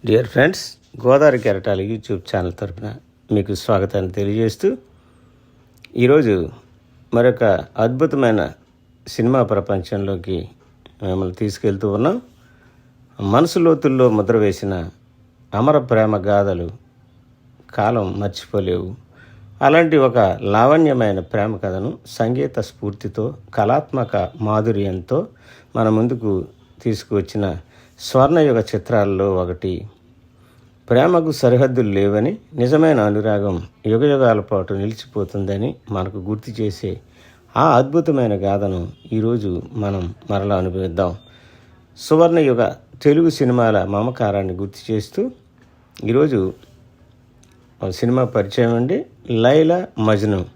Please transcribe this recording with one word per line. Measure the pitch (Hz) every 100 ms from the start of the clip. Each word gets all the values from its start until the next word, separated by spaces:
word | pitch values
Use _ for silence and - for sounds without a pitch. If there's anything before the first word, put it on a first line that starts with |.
డియర్ | - 110 123
ఫ్రెండ్స్, | - 143 190 - - _ -
గోదావరి | 120 135 151 127
కెరటాల | 110 98 98 95
YouTube | 98 110 - 98
ఛానల్ | - 101 90
తరపున | 87 101 87 104 110 _ _ _
మీకు | 107 98
స్వాగతాన్ని | 98 - 104 95 101 95
తెలియజేస్తూ, | 92 101 107 113 - 196 254 - _ _ _ _ _ _ _ _ _ - -
ఈరోజు | 123 147 123 95 78 - _ _ _ _ _
మరొక | 120 123 127 113 92 - -
అద్భుతమైన | 113 127 160 139 127 107 76 - _ _ _ _ -
సినిమా | - 113 131
ప్రపంచంలోకి | 110 101 92 98 87 101 98 95 85 90 - _ _ _ - _
మిమ్మల్ని | 98 92 92
తీసుకెళ్తూ | 90 107 98 110 98 107
ఉన్నాం. | 101 131 233 - _ _ _ _ _ _ _ _ _
మనసు | 101 113 165 190
లోతుల్లో | 165 160 143 131 127
ముద్ర | 107 98 113
వేసిన | 104 95 101 92 85 - _ _ _ _ _
అమర | 101 127 147
ప్రేమ | 127 113 107 104 95
గాథలు | 101 101 90 85 - _ _ _ _ _ _ _ _ _
కాలం | - 107 120 95 95
మర్చిపోలేవు. | 101 - - 104 92 90 90 110 _ _ - - - -
అలాంటి | 139 160 165 156
ఒక | 131 120 101 87
లావణ్యమైన | 98 104 123 156 156 131 110 95
ప్రేమ | 82 107 104 104
కథను | 98 92 110 - -
సంగీత | - 113 127 139 123
స్ఫూర్తితో, | 107 - 101 101 101 90 90 - -
కళాత్మక | - 107 135 151 135 117 101 90 -
మాధుర్యంతో | 107 107 110 101 98 92 87 135 220 _ - - _ 117
మన | 113
ముందుకు | 110 117 127 110 95 - _ _ _
తీసుకువచ్చిన | 117 104 - 104 92 104 98 85 - _ _ _
స్వర్ణయుగ | - 131 135 165 151 113
చిత్రాల్లో | 107 107 - 117 101 95 98
ఒకటి. | 92 90 87 95 87 104 _ _ _ _ _ _ _ _ _ -
ప్రేమకు | 120 160 175 160
సరిహద్దులు | 147 131 123 131 127 110
లేవని, | 98 101 104 123 220 _
నిజమైన | 147 123 151 160 143
అనురాగం | 104 104 107 104 101 87 87 _ 110
యుగయుగాల | 113 147 139 127 107
పాటు | 98 101 92
నిలిచిపోతుందని | 98 101 110 - - 95 101 95 98 123 - -
మనకు | 101 92 98
గుర్తు | 92 107 120
చేసే | 110 107 90 101 85 - _ - _ _
ఆ | - 156 120
అద్భుతమైన | 135 156 165 143 117 101
గాథను | 98 101 101 92 87 - -
ఈరోజు | 110 110 120 104 87 -
మనం | - 101 98 87 98 -
మరలా | 101 101 98
అనుభవిద్దాం. | 92 90 92 85 92 90 - - - - _ _ _ -
సువర్ణయుగ | - 156 170 170 147 120 113 - _ -
తెలుగు | 147 147 165
సినిమాల | - 131 123 117 104
మమకారాన్ని | 92 101 113 131 110 101 95
గుర్తు | 90 98 - -
చేస్తూ | 110 104 - 247 254 _ _ _ _ _ -
ఈరోజు | 107 123 151 120 92 - - - _ _ _ _ _ _ _ _ _ _
ఒక | 95
సినిమా | 90 117 127
పరిచయం | 123 113 98 117 117
అండి. | 117 127 202 359 _ -
లైలా | 117 117 147 160 175 185 -
మజ్ను. | 110 107 107 98 87